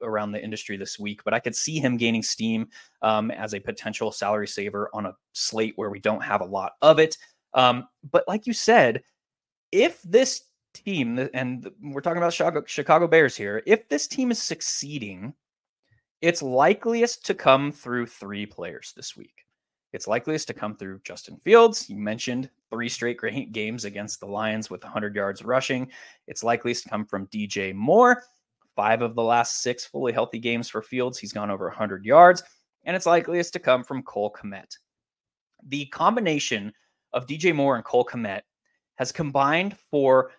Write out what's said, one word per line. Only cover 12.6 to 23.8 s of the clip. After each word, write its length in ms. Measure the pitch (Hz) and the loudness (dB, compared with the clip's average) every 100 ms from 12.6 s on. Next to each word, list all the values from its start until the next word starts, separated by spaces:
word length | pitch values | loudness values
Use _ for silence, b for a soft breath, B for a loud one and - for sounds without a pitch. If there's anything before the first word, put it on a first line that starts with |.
| - | -4
Chicago 400 | - 135 160 170 | -4 4 4 8
Bears 280 | 160 135 - | 6 6 2
here, 280 | 101 107 - | -6 -4 2
if 240 | 220 - | 2 2
this 180 | 285 - | -4 -2
team 220 | - 254 | -2 0
is 120 | 226 | 0
succeeding, 920 | - 160 - - 143 147 104 92 113 - _ _ _ _ _ _ _ _ | -4 -6 -6 -6 -8 -8 -10 -10 -12 -14 _ _ _ _ _ _ _ _
it's 220 | 170 170 | 0 0
likeliest 800 | 139 127 160 214 233 233 233 - - | 0 4 4 4 0 0 0 -2 -6
to 80 | |
come 380 | 190 147 135 143 | 0 4 4 2
through 340 | 147 123 123 117 | -6 -6 -6 -6
three 400 | - 101 101 104 | -10 -10 -8 -10
players 480 | - 87 - - - | -10 -12 -12 -18 -16
this 220 | - - | -16 -16
week. 280 | - _ _ _ _ _ _ | -20 _ _ _ _ _ _
It's 140 | - - | -14 -4
likeliest 400 | 117 156 156 - | -4 -2 -6 -6
to 40 | |
come 220 | - 107 104 | -10 -10 -10
through 240 | 95 95 - | -14 -14 -16
Justin 320 | 90 - - | -16 -18 -10
Fields. 520 | 175 233 233 214 - | 6 8 8 4 -8
You 60 | 101 | -8
mentioned 540 | 104 110 - 123 135 _ _ | -6 -6 -6 -6 -8 _ _
three 200 | 113 117 | -6 -6
straight 280 | - 120 120 | -4 -4 -4
great 360 | 110 113 117 | -6 -6 -8
games 320 | 110 107 120 | -6 -6 -6